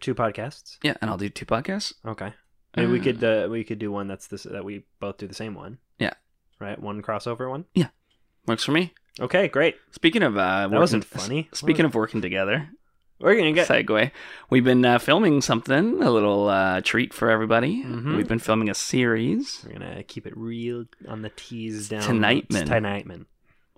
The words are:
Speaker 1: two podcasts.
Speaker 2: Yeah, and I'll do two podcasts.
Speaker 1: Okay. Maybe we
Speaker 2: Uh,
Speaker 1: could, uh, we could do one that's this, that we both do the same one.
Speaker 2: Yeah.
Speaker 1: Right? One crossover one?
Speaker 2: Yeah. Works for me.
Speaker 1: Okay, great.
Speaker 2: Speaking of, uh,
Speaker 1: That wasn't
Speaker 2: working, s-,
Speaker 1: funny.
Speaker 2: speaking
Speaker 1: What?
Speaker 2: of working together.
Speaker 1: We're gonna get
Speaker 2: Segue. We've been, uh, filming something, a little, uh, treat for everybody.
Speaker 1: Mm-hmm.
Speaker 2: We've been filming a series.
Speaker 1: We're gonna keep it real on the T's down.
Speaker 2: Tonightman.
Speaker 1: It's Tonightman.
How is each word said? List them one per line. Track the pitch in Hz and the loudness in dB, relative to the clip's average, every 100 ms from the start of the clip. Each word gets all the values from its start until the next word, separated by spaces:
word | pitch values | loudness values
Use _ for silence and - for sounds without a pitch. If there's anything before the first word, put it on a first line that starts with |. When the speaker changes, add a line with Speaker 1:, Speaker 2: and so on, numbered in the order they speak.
Speaker 1:
two | 135 | -6
podcasts. | 120 110 104 123 - - - | -2 -2 -4 -10 -12 -20 -6
Speaker 2:
Yeah, | 147 - | -4 -2
and | 107 | -4
I'll | 95 | -4
do | 101 | -6
two | - - | -8 -4
podcasts. | 117 190 196 - - 113 | -4 -2 -6 -8 -10 -12
Speaker 1:
Okay. | 110 98 - _ _ _ 120 | -10 -10 -12 _ _ _ -2
Maybe | 120 | 0
we | 120 | 2
Speaker 2:
Uh, | |
Speaker 1:
could, | 131 113 | 0 2
uh, | 117 110 95 | 2 2 0
we | 117 | -4
could | 110 107 | -6 -6
do | 104 | -6
one | 101 98 | -6 -6
that's | 95 - | -10 -12
this, | 98 | -14
that | 98 98 | -12 -12
we | 95 101 - _ | -10 -12 -16 _
both | 101 - | -10 -10
do | 98 | -12
the | |
same | 98 110 | -10 -12
one. | 95 95 127 _ - | -12 -14 -18 _ -6
Speaker 2:
Yeah. | 104 - _ _ _ _ | -6 -6 _ _ _ _
Speaker 1:
Right? | 104 - | -12 -10
One | 104 104 | -8 -8
crossover | 101 104 120 117 127 | -6 -6 -6 -8 -8
one? | 139 - | -10 -2
Speaker 2:
Yeah. | - - _ _ _ _ _ - | 0 0 _ _ _ _ _ -4
Works | 110 | -2
for | - | 0
me. | 160 180 - _ - | 0 0 -6 _ -10
Speaker 1:
Okay, | 123 180 175 | 0 2 2
great. | 135 160 - _ | 2 2 0 _
Speaker 2:
Speaking | - 165 226 | 0 2 4
of, | 147 101 | 2 2
uh, | 92 95 98 | 2 2 2
Speaker 1:
That | 120 | 4
wasn't | 170 110 | 4 2
Speaker 2:
working, | - - | -2 -8
s-, | 101 | -6
Speaker 1:
funny. | 147 156 | -6 -6
Speaker 2:
speaking | - 143 156 | -2 0 4
Speaker 1:
What? | 156 | 2
Speaker 2:
of | |
working | 113 110 110 | 2 -2 -2
together. | 92 95 95 135 151 - _ _ _ _ | -2 -2 0 -2 -4 -14 _ _ _ _
Speaker 1:
We're | 170 220 | 4 4
gonna | 156 | 4
get | 165 196 | 4 4
Speaker 2:
Segue. | 120 104 107 131 - - - - | 2 2 2 2 -2 -18 -20 2
We've | 127 | 4
been, | 127 123 | 6 6
uh, | 123 120 | 6 4
filming | - 170 196 143 | 4 4 6 4
something, | - 117 135 139 220 370 | 2 0 2 2 2 2
a | 185 | 2
little, | 110 104 101 101 | 4 4 2 2
uh, | 98 95 92 | 2 2 0
treat | - 113 127 | 0 0 -2
for | - 113 | 0 2
everybody. | 110 110 117 135 240 | 2 2 2 2 -2
Speaker 1:
Mm-hmm. | 127 117 135 180 | -6 -6 -2 -2
Speaker 2:
We've | - | 0
been | 113 | -2
filming | - 110 107 | 0 0 0
a | |
series. | 95 - 131 120 113 127 220 277 - - | -2 -2 0 2 2 0 -2 -4 -10 -16
Speaker 1:
We're | |
gonna | - 90 85 | -14 -14 -14
keep | - - - | -14 -14 -14
it | - | -12
real | 113 117 120 120 113 _ - | -10 -8 -6 -8 -10 _ -14
on | 110 | -12
the | 110 | -12
T's | - - 117 113 107 101 | -14 -14 -10 -8 -8 -8
down. | 107 | -4
Speaker 2:
Tonightman. | 104 113 107 135 - 95 | 0 2 2 2 0 -2
Speaker 1:
It's | 76 | 0
Tonightman. | 113 104 101 - 87 - _ _ _ _ | 0 0 -4 -8 -16 -18 _ _ _ _